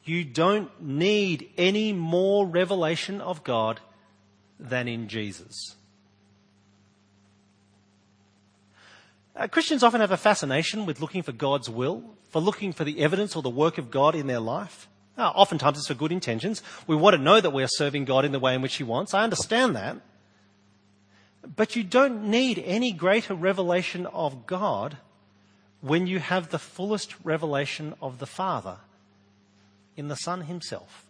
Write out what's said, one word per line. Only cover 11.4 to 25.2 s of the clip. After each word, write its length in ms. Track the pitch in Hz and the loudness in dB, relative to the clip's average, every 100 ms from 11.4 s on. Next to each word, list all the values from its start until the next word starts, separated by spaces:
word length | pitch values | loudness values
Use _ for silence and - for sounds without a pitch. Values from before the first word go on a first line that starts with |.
| 143 139 123 | -2 -2 -2
will, 340 | 113 127 220 233 - _ | -4 -4 -4 -10 -20 _
for 100 | 160 | 0
looking 320 | 185 - 202 | 0 -2 -8
for 120 | 156 | -4
the 180 | 147 151 | -6 0
evidence 340 | 147 185 208 165 | 0 2 -2 -4
or 60 | |
the 80 | 131 | -4
work 280 | 120 160 160 | 0 0 0
of 140 | 123 | -4
God 240 | 135 143 160 | 4 4 2
in 120 | 139 | -2
their 120 | 123 | -4
life. 480 | 110 156 202 - - _ _ - | -4 -6 -8 -16 -20 _ _ -2
Now, 140 | 208 | 0
oftentimes 460 | - 120 160 135 147 | 6 4 6 0 0
it's 100 | 139 | -8
for 60 | |
good 180 | 123 156 | -6 -4
intentions. 500 | 180 131 113 175 220 - - - | -4 -4 -4 -4 -6 -12 -16 -2
We 80 | 151 | 6
want 200 | 190 175 | 6 6
to 60 | |
know 200 | 139 214 | 6 6
that 100 | 185 | 6
we 120 | 135 | 0
are 40 | 131 | -2
serving 380 | - 143 143 131 | 0 0 -2 2
God 200 | 131 143 | 2 4
in 60 | |
the 80 | 139 | 2
way 140 | 131 | 2
in 80 | 127 | 0
which 140 | 131 - | -2 -4
He 80 | |
wants. 300 | 123 120 196 | -2 -2 0
I 100 | 196 | 0
understand 520 | 226 - - 226 254 123 | 2 0 0 2 2 0
that. 220 | 107 - - _ _ _ _ _ _ _ _ _ _ _ _ _ - 160 | -6 -10 -18 _ _ _ _ _ _ _ _ _ _ _ _ _ -14 -2
But 200 | 220 240 | 0 0
you 80 | |
don't 460 | 190 247 277 226 208 | 2 4 4 2 0
need 320 | 226 262 185 180 | 2 2 -2 -2
any 260 | 202 247 | 0 0
greater 420 | 170 175 220 - | 0 2 2 0
revelation 720 | 185 185 196 175 175 175 180 180 | -2 0 2 2 0 0 -6 -8
of 380 | 175 151 131 110 | -4 -4 -6 -8
God 520 | 185 202 104 123 143 _ _ | -4 -2 -2 -4 -10 _ _